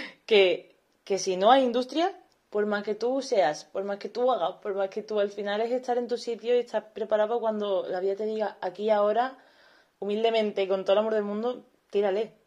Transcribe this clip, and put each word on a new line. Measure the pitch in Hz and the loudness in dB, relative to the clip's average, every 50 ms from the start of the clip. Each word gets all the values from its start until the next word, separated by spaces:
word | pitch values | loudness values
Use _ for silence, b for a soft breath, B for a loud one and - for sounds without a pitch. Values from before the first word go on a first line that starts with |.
| B B B B - | B B B B -2
que, | - 220 202 190 180 170 - - - _ _ _ _ _ _ _ | 4 6 6 8 6 4 0 -4 -16 _ _ _ _ _ _ _
que | - 196 185 | -4 -4 -2
si | 190 190 185 | -2 -2 -2
no | 180 196 220 262 | 2 6 6 6
hay | 277 262 | 6 6
industria, | 247 226 254 247 254 - 311 339 381 381 - - _ _ _ _ _ | 2 0 -2 -4 -2 -2 0 0 0 -2 -6 -20 _ _ _ _ _
por | - 208 208 | -4 -4 -2
más | 208 208 208 202 | -2 -2 -4 -2
que | 214 208 | -4 -6
tú | 208 233 247 262 277 | -2 -2 -2 -2 -2
seas, | 262 - 240 202 175 151 - - - | -2 0 2 2 4 2 2 -2 -8
por | _ - 196 196 | _ -8 -6 -6
más | 202 202 202 | -6 -6 -8
que | - 208 | -8 -10
tú | - 220 247 254 247 | -4 -2 0 2 2
hagas, | 196 165 185 185 - - | 2 0 -4 -4 -6 -8
por | 214 190 | -6 -4
más | 196 196 190 | -2 -4 -4
que | - 220 208 | -4 -8 -8
tú, | - 214 208 | -4 -2 -2
al | 202 208 | -2 -2
final | 208 214 202 202 202 208 | -2 -6 -6 -4 -2 -2
es | 226 233 254 | -2 -2 -2
estar | 254 247 - 240 240 | -4 -2 -2 -2 -2
en | 240 226 | -2 -4
tu | 240 | -6
sitio | 226 - 233 233 208 214 233 247 | -6 -4 -6 -8 -6 -2 0 2
y | 247 | 2
estar | 240 240 - 214 214 - - | 0 0 -4 -6 -6 -6 -10
preparado | 202 220 - 220 214 214 214 | -10 -4 0 2 2 2 2
para | 240 240 | 0 -2
cuando | 214 220 214 208 208 202 196 180 - | -2 -2 -2 -2 -2 0 0 0 -2
la | - 185 180 | -2 -4 -2
vida | 185 196 196 | -2 -2 -2
te | 196 214 | -2 -4
diga, | 214 220 214 214 196 - - - | -4 -2 -2 -4 -4 -4 -6 -8
aquí | 180 175 - 208 | -8 -8 -4 0
y | 220 | 2
ahora, | 214 208 208 208 214 226 247 262 269 b b b b b b b b b b b b - | 4 4 4 2 2 2 0 0 -2 b b b b b b b b b b b b -10
humildemente, | 196 202 208 214 226 226 226 226 214 208 202 202 196 180 | -6 -4 -4 0 2 2 2 2 0 0 0 -2 0 0
con | 196 190 185 | 0 -2 2
todo | 196 196 | 2 2
el | 208 | 4
amor | 220 220 220 | 4 2 0
del | 214 202 | 0 -2
mundo, | 202 208 214 226 247 247 247 - _ _ _ _ _ | -2 -4 -4 -4 -4 -6 -6 -12 _ _ _ _ _
tírale. | - 202 208 196 185 208 226 208 - _ _ | -2 0 0 0 0 -2 -4 -6 -8 _ _